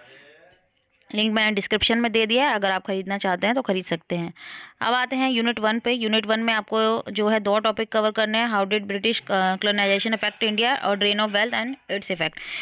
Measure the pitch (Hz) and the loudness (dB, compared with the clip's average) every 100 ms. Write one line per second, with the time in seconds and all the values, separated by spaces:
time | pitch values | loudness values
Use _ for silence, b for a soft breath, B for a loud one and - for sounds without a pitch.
0 | B B B B B B _ _ _ _ | B B B B B B _ _ _ _
1 | - 208 220 220 214 202 - 214 - 233 | -8 -2 0 2 2 0 -2 0 2 2
2 | 240 220 220 240 285 220 196 185 - 190 | 2 2 2 2 2 2 0 0 -2 -4
3 | 190 202 196 180 196 254 233 185 180 165 | -4 -2 0 0 0 0 0 -2 -2 -6
4 | - 170 170 B B B B _ 220 247 | -4 -4 -4 B B B B _ 0 0
5 | 247 262 262 233 233 220 214 226 233 240 | 0 0 0 2 0 0 0 0 0 0
6 | 220 220 208 220 226 220 208 220 220 226 | 0 0 0 0 0 -2 0 0 2 0
7 | - 208 208 220 202 214 220 214 220 220 | -2 0 2 2 2 2 0 -2 -2 0
8 | 214 214 214 220 240 208 196 214 202 196 | 0 0 0 0 0 0 0 -2 -2 -2
9 | 214 233 - 196 185 190 208 208 196 196 | -2 -2 -2 0 2 0 0 2 2 2
10 | 220 220 208 - 220 208 233 277 - 202 | 0 -2 -2 -2 -2 2 0 0 0 0
11 | 202 208 214 202 233 226 233 269 - 202 | 0 2 0 2 0 -2 -4 -8 -8 -6
12 | - 175 156 - B B | -4 -4 -4 -6 B B